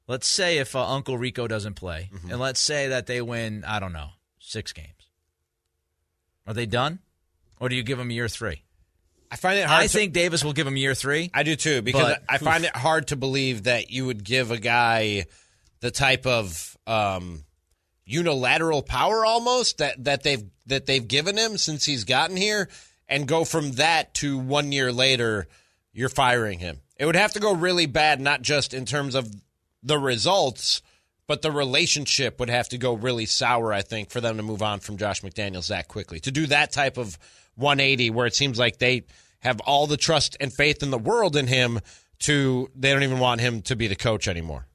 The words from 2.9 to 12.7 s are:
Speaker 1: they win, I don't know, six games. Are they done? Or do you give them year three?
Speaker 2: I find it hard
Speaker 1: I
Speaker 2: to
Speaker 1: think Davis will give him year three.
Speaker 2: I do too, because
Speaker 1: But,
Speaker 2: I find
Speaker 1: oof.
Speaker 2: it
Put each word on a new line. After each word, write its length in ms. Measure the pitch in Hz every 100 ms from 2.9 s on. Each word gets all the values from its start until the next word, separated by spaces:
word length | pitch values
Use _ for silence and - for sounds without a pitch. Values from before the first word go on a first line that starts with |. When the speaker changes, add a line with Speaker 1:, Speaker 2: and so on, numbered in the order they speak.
| 127 -
Speaker 1:
they 140 | 123
win, 420 | 120 117 113 107 -
I 140 | 107
don't 140 | 98
know, 160 | 82 69 - _ _
six 340 | - 110 -
games. 160 | - 76 - _ _ _ _ _ _ _ _ _ _ _ _ _ _ -
Are 80 |
they 120 | 110 113
done? 340 | 120 139 180 - _ _ _ _ _
Or 80 | 123
do 60 | 127
you 60 |
give 140 | 117 127
them 140 | 123
year 160 | 117 117
three? 320 | - 110 76 - _ _ _ _ _ _
Speaker 2:
I 40 | -
find 220 | 185 202
it 60 | 160
hard 160 | 160
Speaker 1:
I 60 | 202
Speaker 2:
to 20 |
Speaker 1:
think 240 | 214 202
Davis 300 | 175 175 160 147
will 80 |
give 140 | 147 143
him 100 | 135
year 160 | 135
three. 360 | 127 135 151 175
Speaker 2:
I 80 | 135
do 120 | 151 156
too, 260 | 156 135
because 200 | 110 135
Speaker 1:
But, 200 | 123 - -
Speaker 2:
I 80 | 135
find 260 | 151 165
Speaker 1:
oof. 60 |
Speaker 2:
it 60 | 165